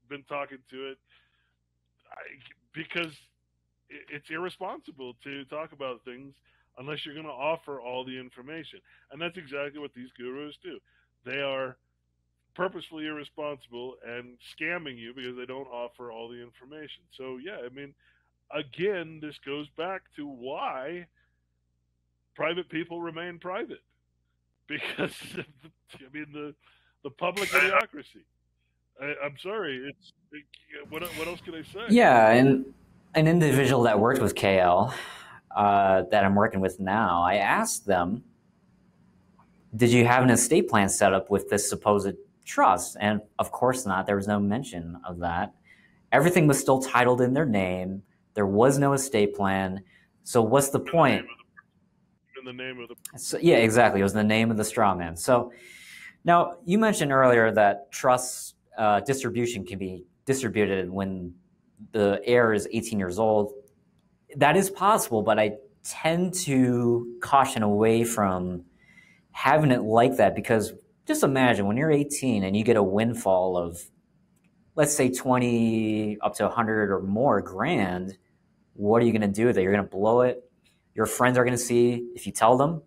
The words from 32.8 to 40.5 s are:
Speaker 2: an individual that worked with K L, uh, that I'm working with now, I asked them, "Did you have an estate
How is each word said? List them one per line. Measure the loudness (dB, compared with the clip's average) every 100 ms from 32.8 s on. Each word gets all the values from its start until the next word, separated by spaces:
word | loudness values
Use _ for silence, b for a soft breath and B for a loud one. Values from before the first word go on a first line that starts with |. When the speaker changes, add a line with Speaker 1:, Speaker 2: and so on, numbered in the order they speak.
| _ _ _ 0
Speaker 2:
an | 2
individual | 4 4 4 2 4
that | 2 4
worked | 2 2
with | -2 0
K | 2 4
L, | 4 4 2 B B B B B _ 0
uh, | 2 4 4 2 2
that | 2
I'm | 2 2
working | 2 0
with | -4 -4
now, | -2 0 0 0
I | 0 0
asked | 0 0 -2 -6 -2
them, | -2 -2 -6 -12 _ _ _ _ _ _ _ _ _ _ _ _ _ _ 2
"Did | 4
you | 6 6
have | 6
an | 6
estate | 4 4